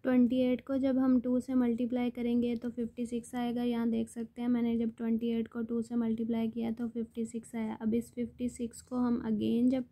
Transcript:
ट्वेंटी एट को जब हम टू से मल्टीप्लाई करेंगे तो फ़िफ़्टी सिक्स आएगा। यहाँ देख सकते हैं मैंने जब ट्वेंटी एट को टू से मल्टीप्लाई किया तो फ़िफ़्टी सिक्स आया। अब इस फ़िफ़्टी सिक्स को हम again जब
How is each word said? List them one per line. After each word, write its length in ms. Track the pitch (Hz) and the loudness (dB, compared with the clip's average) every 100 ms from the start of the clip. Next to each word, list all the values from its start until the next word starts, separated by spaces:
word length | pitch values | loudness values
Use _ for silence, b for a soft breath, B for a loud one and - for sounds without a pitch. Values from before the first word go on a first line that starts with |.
ट्वेंटी 380 | 254 254 240 254 | 4 4 6 4
एट 200 | 247 247 | 2 0
को 160 | - 269 | 0 0
जब 220 | 269 254 | 2 4
हम 220 | 262 254 | 4 4
टू 200 | 247 247 | 4 0
से 140 | 247 | 2
मल्टीप्लाई 560 | 254 240 233 247 247 247 | 2 2 2 0 0 -2
करेंगे 460 | 240 240 240 240 233 | -2 0 2 0 -2
तो 140 | 240 | -4
फ़िफ़्टी 360 | 240 226 - 233 | -6 -6 -6 -6
सिक्स 280 | 240 233 | -6 -6
आएगा। 280 | 247 240 240 | -4 -4 -2
यहाँ 280 | 240 233 233 | 0 0 0
देख 180 | 226 226 | 0 -2
सकते 340 | 233 226 - | -6 -10 -4
हैं 60 | 240 | 0
मैंने 280 | 240 233 233 | 2 2 0
जब 160 | 233 226 | -2 -2
ट्वेंटी 320 | 226 226 233 | -2 0 0
एट 200 | 226 226 | -2 -2
को 140 | 233 | -6
टू 200 | 226 233 | -4 -4
से 120 | 226 | -2
मल्टीप्लाई 540 | 240 226 226 226 226 226 | -2 0 0 0 0 -2
किया 220 | 233 226 | -2 -4
तो 180 | 220 233 | -4 -4
फ़िफ़्टी 360 | 233 233 - | -4 -6 -6
सिक्स 300 | 226 233 226 233 | -6 -6 -8 -6
आया। 180 | 220 | -4
अब 200 | 220 220 | -2 0
इस 180 | 233 233 | 0 -2
फ़िफ़्टी 360 | - 233 - 247 | -8 -8 -4 -6
सिक्स 320 | 247 233 - | -4 -8 -8
को 160 | - 247 | -6 0
हम 260 | 247 233 220 | 0 0 0
again 440 | 208 220 226 247 | 0 2 4 4
जब 140 | 262 247 | 2 -2